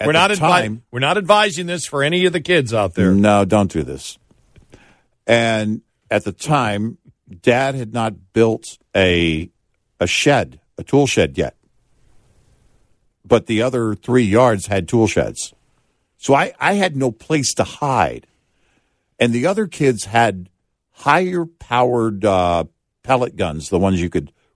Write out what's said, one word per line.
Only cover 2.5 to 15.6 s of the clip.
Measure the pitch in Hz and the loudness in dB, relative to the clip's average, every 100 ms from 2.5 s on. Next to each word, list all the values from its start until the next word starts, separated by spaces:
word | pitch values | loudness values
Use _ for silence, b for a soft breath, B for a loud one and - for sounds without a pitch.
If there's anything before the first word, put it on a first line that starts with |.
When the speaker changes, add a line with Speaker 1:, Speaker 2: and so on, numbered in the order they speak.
| 170 120 | 0 0
Speaker 2:
out | 113 95 | 0 -2
there. | 92 92 | 0 2
Speaker 1:
No, | 98 104 101 | 4 4 4
don't | 95 104 95 | 4 2 0
do | 80 | -2
this. | 69 67 - - _ _ _ _ _ b b b b _ - | -6 -10 -14 -20 _ _ _ _ _ b b b b _ 0
And | 117 113 110 107 113 _ _ - | 2 2 0 -2 -6 _ _ -4
at | 107 | -4
the | 104 | -4
time, | - 151 143 110 104 113 - _ _ - 87 | -8 -2 0 0 -2 -6 -10 _ _ -20 -4
Dad | 127 120 135 | 2 2 0
had | 135 110 | -4 -6
not | 117 110 85 87 | -4 -4 -6 _
built | 113 113 113 - - _ 101 | 2 2 0 -8 -20 _ 0
a, | 92 87 82 78 85 _ _ _ _ - | 2 2 0 -2 -8 _ _ _ _ -6
a | 90 | -4
shed, | - 147 131 69 - _ - | 0 2 2 0 -10 _ -18
a | |
tool | - 139 139 | -2 0 2
shed | 110 73 67 | 0 -2 -2
yet. | 73 - _ _ _ _ _ _ _ _ _ _ _ _ _ _ _ _ | -6 -8 _ _ _ _ _ _ _ _ _ _ _ _ _ _ _ _
But | - 117 | 0 2
the | - 107 | 2 -2
other | 127 120 110 | 0 0 -2
three | 104 - 127 | -4 0 2
yards | 104 110 127 101 101 | 4 4 4 2 -2
had | 98 80 | -2 0
tool | 117 107 | 2 2
sheds. | - 53 - - _ | 2 -2 -6 -14 _